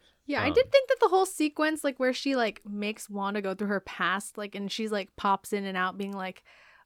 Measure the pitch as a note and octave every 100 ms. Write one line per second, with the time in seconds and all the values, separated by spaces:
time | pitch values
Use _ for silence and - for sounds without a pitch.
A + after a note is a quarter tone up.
0 | _ _ - C4+ A#3+ F#4 C5 C#5 C5 C5
1 | G#4 F#4 F#4 - D4+ - D4+ D#4 C#4+ C4+
2 | B3+ B3+ C#4 C4 A3+ G#3 G#3 G3+ G#3 G#3+
3 | - G3+ G3 G#3 G3 F#3+ G#3 G3 - -
4 | F3 F#3+ - - G#3 G3+ G3 - A3 G#3
5 | F#3+ - G3+ G3 - G3+ G3 F#3 F#3 F#3+
6 | G3 G3 F#3 - - - - -